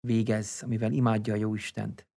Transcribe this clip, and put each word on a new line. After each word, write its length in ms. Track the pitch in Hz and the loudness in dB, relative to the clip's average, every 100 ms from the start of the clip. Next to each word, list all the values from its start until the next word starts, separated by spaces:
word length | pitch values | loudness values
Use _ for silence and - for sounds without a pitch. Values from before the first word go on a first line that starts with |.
végez, 600 | 120 113 110 107 104 - | 0 2 4 0 -2 -8
amivel 280 | 120 113 113 | -4 0 0
imádja 420 | 143 123 110 107 | 2 4 2 0
a 20 | 104 | 0
Jóistent. 720 | 107 107 - - 104 - - | 0 -2 -6 -6 -6 -8 -16